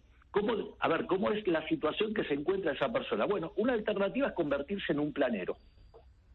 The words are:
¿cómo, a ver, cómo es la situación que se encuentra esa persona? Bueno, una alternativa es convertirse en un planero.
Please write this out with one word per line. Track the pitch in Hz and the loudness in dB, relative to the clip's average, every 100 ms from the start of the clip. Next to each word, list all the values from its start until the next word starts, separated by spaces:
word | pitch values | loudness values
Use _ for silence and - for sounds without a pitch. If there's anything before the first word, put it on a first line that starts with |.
| _ - _ | _ -20 _
¿cómo, | 202 208 214 - - | -2 0 -2 -4 -2
a | - | 0
ver, | 160 - | 0 2
cómo | 185 220 | 0 2
es | 214 202 | 0 2
la | 160 - | 0 0
situación | 165 151 - 214 | 0 0 0 0
que | 220 - | 0 -2
se | |
encuentra | 143 143 190 165 | -2 0 0 0
esa | 135 139 | 0 0
persona? | 123 120 104 127 | 0 -2 0 2
Bueno, | 202 165 - | 0 -2 0
una | 226 | 2
alternativa | 240 208 202 196 233 269 | 2 0 0 0 2 0
es | |
convertirse | - 151 139 - 202 - | 0 0 0 -2 -4 -2
en | 147 | 0
un | 147 | 0
planero. | 139 131 107 87 - - - - - - - - | 0 0 0 -4 -6 -12 -20 -20 -20 -20 -20 -20